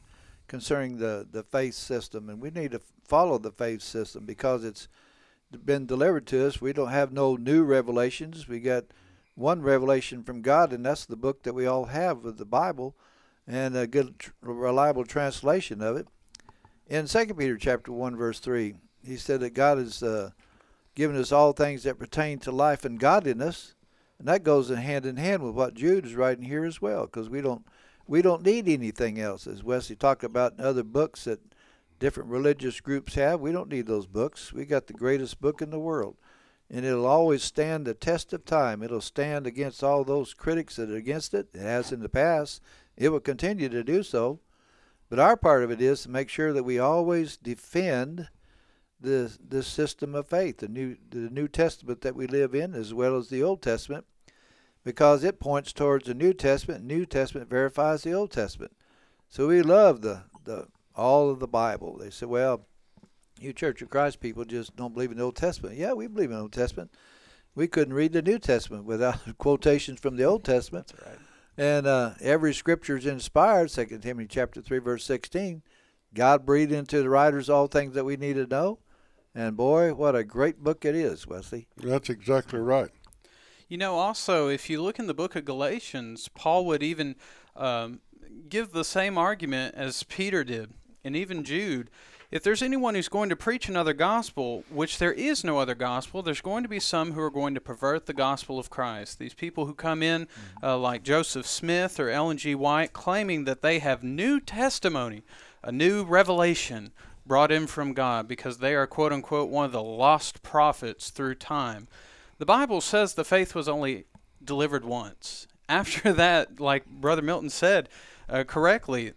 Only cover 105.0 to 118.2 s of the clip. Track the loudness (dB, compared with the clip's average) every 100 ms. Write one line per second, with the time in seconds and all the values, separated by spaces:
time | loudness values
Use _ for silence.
105 | -4 -8 -16 -20 -20 -14 -8 2 2 2
106 | 4 4 4 4 2 2 -4 -8 -12 -18
107 | -20 -20 0 4 6 4 0 -4 -4 -2
108 | 0 0 -4 -8 -8 -4 0 0 0 0
109 | 0 0 -2 -2 0 -2 -2 -2 -6 2
110 | 4 4 2 -10 -2 2 4 2 -6 -10
111 | -12 -6 -6 -6 -6 -4 -4 -8 -14 -20
112 | -20 -20 -20 _ 4 4 4 -2 0 2
113 | 2 0 2 2 2 -2 -2 -2 -2 -4
114 | -10 -20 _ _ -6 0 0 0 -4 -6
115 | -8 -14 -14 -14 -18 _ 0 0 0 0
116 | 2 6 6 6 2 -2 0 0 -2 -4
117 | 2 2 2 -2 -4 0 4 4 2 -10
118 | -20 -20